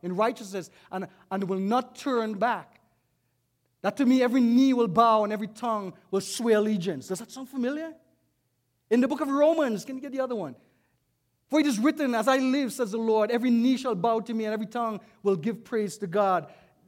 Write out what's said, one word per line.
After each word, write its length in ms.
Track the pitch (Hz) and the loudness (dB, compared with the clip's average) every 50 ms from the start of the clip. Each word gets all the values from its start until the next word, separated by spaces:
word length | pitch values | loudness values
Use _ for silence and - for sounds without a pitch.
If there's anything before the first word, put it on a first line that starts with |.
in 140 | - 180 180 | -10 -6 -2
righteousness 540 | 190 214 240 240 - 226 190 196 190 160 - _ _ _ _ | -2 -2 -2 -2 -6 -12 -12 -12 -12 -12 -12 _ _ _ _
and, 180 | 175 190 185 - - _ _ _ | -10 -10 -10 -12 -16 _ _ _
and 140 | 190 196 196 | -6 -6 -4
will 140 | 175 196 190 | -4 -4 -4
not 380 | 190 202 233 254 247 247 - | -2 0 0 -2 -2 -4 -12
turn 380 | - - 285 254 233 220 220 214 | -8 -6 -2 -2 -2 -2 -4 -2
back. 460 | 185 214 247 220 175 151 - _ _ _ _ _ _ _ _ _ _ _ _ _ _ _ _ _ _ _ _ _ _ | -2 -2 -2 -2 -4 -8 -16 _ _ _ _ _ _ _ _ _ _ _ _ _ _ _ _ _ _ _ _ _ _
That 140 | - 202 208 | -4 -4 0
to 100 | - 277 | 2 2
me 160 | 240 262 254 | 4 4 4
every 180 | 240 226 240 269 | 4 4 4 4
knee 320 | 240 233 240 254 269 269 | 4 4 6 6 6 6
will 160 | 254 240 233 190 | 4 2 0 2
bow 360 | 156 226 233 226 220 220 208 | 4 4 6 6 6 4 2
and 80 | 208 | 0
every 160 | 214 202 220 214 | -2 -6 -6 -10
tongue 460 | - - 247 233 220 208 196 180 - - _ _ | -10 -8 -6 -4 -4 -4 -6 -10 -12 -16 _ _
will 100 | 190 196 | -4 -4
swear 380 | 190 - - - 233 233 214 208 | -4 -4 -6 -2 2 4 4 4
allegiance." 500 | 214 220 214 190 165 196 156 131 - - | 4 2 0 -2 -2 -4 -6 -6 -6 -8
Does 100 | 190 - | -8 -8
that 120 | 233 - | -8 -14
sound 180 | - 262 269 247 | -14 -16 -16 -10
familiar? 440 | 277 262 240 254 294 302 320 320 311 - _ _ _ _ _ _ _ _ _ _ _ _ _ _ _ _ _ _ | -6 -4 -4 -4 -4 -6 -8 -12 -14 -18 _ _ _ _ _ _ _ _ _ _ _ _ _ _ _ _ _ _
In 120 | 220 247 | 2 2
the 80 | 254 262 | 2 2
book 120 | 294 294 | 0 -2
of 80 | 311 277 | -2 -2
Romans, 560 | 277 285 294 311 330 330 294 247 214 180 - | 2 4 4 4 6 4 2 0 -2 -4 -6
can 120 | - 262 | -10 -12
you 60 | 262 | -12
get 100 | 269 277 | -10 -8
the 80 | 254 262 | -6 -6
other 140 | 262 254 240 | -4 -4 -4
one? 220 | 214 170 135 113 - _ _ _ _ _ _ _ _ _ _ _ _ _ _ _ _ _ _ | -6 -6 -8 -10 -16 _ _ _ _ _ _ _ _ _ _ _ _ _ _ _ _ _ _
"For 120 | 277 311 | 2 2
it 60 | 285 | 2
is 120 | 294 233 196 | 2 0 0
written, 360 | 226 311 302 302 285 247 233 | 0 0 0 0 -2 0 0
as 140 | 220 202 269 | 0 2 2
I 100 | 269 269 | 2 2
live, 340 | 262 262 254 294 269 226 | 2 2 0 0 -2 -2
says 200 | - - 240 190 | -4 -4 -4 -4
the 60 | 214 226 | -2 -2
Lord, 320 | 226 226 220 220 208 214 | 0 2 2 2 2 2
every 200 | 240 233 240 254 | 0 0 2 2
knee 260 | 233 233 233 262 262 | 2 4 4 2 2
shall 180 | 240 269 254 220 | 2 0 -4 -2
bow 260 | 180 196 233 226 226 | 0 0 0 0 0
to 120 | 226 240 | -2 -4
me 120 | 226 226 220 | -6 -4 -4
and 80 | 214 220 | -4 -4
every 120 | 214 220 | -6 -6
tongue 340 | 220 - 240 233 226 214 190 - - _ _ | -6 -6 -6 -4 -4 -6 -10 -14 -20 _ _
will 140 | - 202 196 | -2 0 0
give 280 | 165 147 233 226 226 - | 0 -2 -4 -6 -6 -10
praise 340 | - 240 220 208 185 - - | -6 -4 -4 -4 -4 -6 -8
to 80 | 202 | -10
God." 460 | 175 165 208 202 190 185 170 143 - - - _ _ _ _ _ | -4 0 0 2 2 2 0 -2 -6 -14 -20 _ _ _ _ _